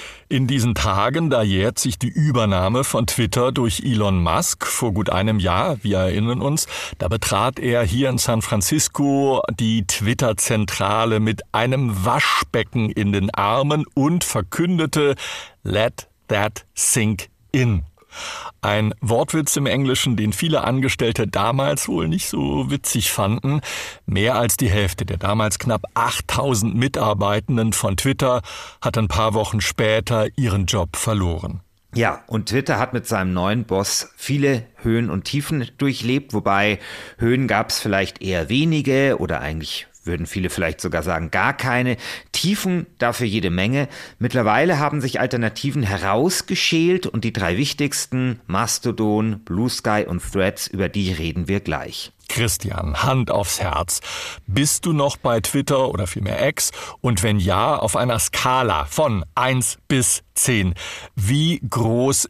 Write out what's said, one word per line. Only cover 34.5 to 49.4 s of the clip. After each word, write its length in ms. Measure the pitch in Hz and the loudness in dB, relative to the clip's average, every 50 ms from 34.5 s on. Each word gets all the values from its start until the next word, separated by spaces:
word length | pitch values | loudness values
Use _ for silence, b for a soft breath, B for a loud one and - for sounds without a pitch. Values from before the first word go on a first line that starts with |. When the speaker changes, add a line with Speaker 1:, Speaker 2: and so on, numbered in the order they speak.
| 135 113 117 - _ | 2 0 -4 -10 _
Speaker 2:
Höhen 320 | - - 117 113 117 120 98 | -4 0 0 2 2 0 0
und 160 | 76 95 - | -2 -4 -4
Tiefen 440 | - - 147 143 - 160 143 117 - _ | -2 -4 -4 -2 -2 -4 -4 -4 -6 _
durchlebt, 560 | - 139 139 127 - 107 117 131 139 139 - - | -2 -2 -2 0 -2 -2 0 0 0 -2 -2 -4
wobei 460 | 104 - 101 98 98 101 104 104 95 B B B B B B B | -2 0 2 2 4 2 2 0 -2 B B B B B B B
Höhen 320 | B 117 117 123 131 135 113 | B 0 2 2 2 2 2
gab's 320 | 107 104 113 - - - | 0 0 0 -2 -4 -4
vielleicht 400 | - 113 98 98 95 - - - | -2 0 0 0 0 -2 -4 -8
eher 260 | - 95 92 87 80 | -4 -2 -2 -2 0
wenige 720 | 71 117 139 156 165 160 151 139 135 131 135 139 139 120 - | 0 0 2 2 2 2 0 0 2 2 2 2 2 2 0
oder 220 | - - 82 67 | 0 -2 -2 -4
eigentlich 460 | - 76 78 80 76 - - - - - _ - _ | -4 -6 -6 -6 -6 -8 -8 -10 -10 -14 _ -12 _
würden 220 | 82 87 78 82 | -4 -4 -4 -4
viele 220 | - - 98 90 87 | -4 -4 -4 -2 -2
vielleicht 320 | - - 87 80 80 - | -2 -2 -2 -2 -2 -4
sogar 220 | - 90 73 82 78 | -6 -4 -2 -2 -2
sagen, 280 | 87 85 80 85 76 | -2 -2 -2 -2 -2
gar 220 | - 92 101 127 143 | 0 2 2 2 0
keine. 440 | - - 131 123 123 127 127 120 B B B B B B B | -2 -2 0 0 2 2 0 -2 B B B B B B B
Tiefen 540 | - - - 175 208 - - 185 180 175 160 - - _ | -6 -2 0 0 0 0 0 -2 -2 -2 -4 -6 -6 _
dafür 260 | 123 120 117 - 127 | -2 -2 0 0 -2
jede 240 | 110 98 110 101 90 | 0 0 0 0 0
Menge. 380 | 85 92 95 110 131 139 143 B B B B B B B | 0 2 0 2 0 0 -2 B B B B B B B
Mittlerweile 580 | 113 120 - 127 110 107 107 123 156 180 170 139 | -4 0 0 2 2 4 4 4 4 4 2 2
haben 220 | 151 143 151 151 | 0 0 0 -2
sich 180 | 131 131 - - | -2 -2 -2 -2
Alternativen 640 | 127 123 131 120 117 107 110 - - 143 135 147 120 | -2 0 0 -2 -2 -2 -4 -4 -6 -2 -2 0 0
herausgeschält 1200 | 98 98 90 87 95 101 117 147 190 185 - - - 196 175 - - 175 160 165 175 185 180 180 | 0 -2 -2 0 0 2 2 2 2 0 -2 -2 -4 -2 -2 0 0 2 2 2 2 2 0 -2
und 160 | - - 113 113 | -4 -4 -2 -4
die 100 | 117 - | -2 -2
drei 240 | 110 95 85 90 | 0 0 0 0
wichtigsten, 840 | 104 143 139 - - 147 139 - - - - 127 127 127 127 117 117 - | 0 0 -2 -2 -2 -2 -2 -2 -6 -6 -4 -2 -2 0 -2 -2 -4 -6
Mastodon, 920 | - 87 98 113 110 - - - 123 104 92 110 107 107 107 107 113 104 | -4 -2 -2 0 0 -2 -2 -2 -4 -2 0 0 2 2 2 2 0 -2
Blue 300 | 98 | -6